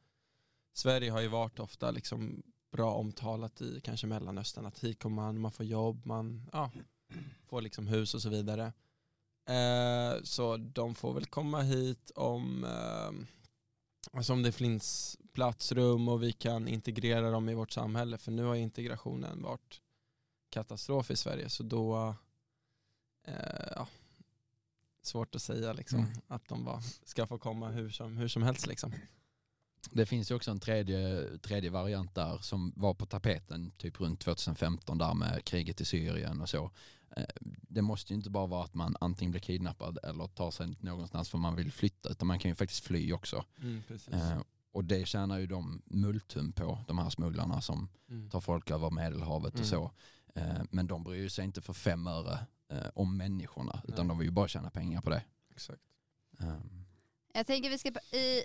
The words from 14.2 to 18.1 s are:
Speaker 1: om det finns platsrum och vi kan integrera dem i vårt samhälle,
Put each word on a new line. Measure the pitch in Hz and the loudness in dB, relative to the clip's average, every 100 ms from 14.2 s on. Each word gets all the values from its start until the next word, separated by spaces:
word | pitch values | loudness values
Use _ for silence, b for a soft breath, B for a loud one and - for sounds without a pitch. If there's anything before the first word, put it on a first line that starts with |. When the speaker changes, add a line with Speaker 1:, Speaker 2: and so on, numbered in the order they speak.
| 120 | 2
Speaker 1:
om | 127 | 4
det | 120 | 4
finns | 113 123 110 - - - - - | 4 2 2 0 -2 -4 -8 -8
platsrum | - 123 117 - 123 123 120 120 | 0 0 2 0 6 8 8 6
och | 120 | 4
vi | 117 | 2
kan | 110 123 117 113 | 2 0 0 0
integrera | 113 123 110 117 117 113 | 0 0 0 4 4 4
dem | 113 113 | 4 2
i | |
vårt | 113 110 | 0 -2
samhälle, | - 113 110 120 | -2 0 0 0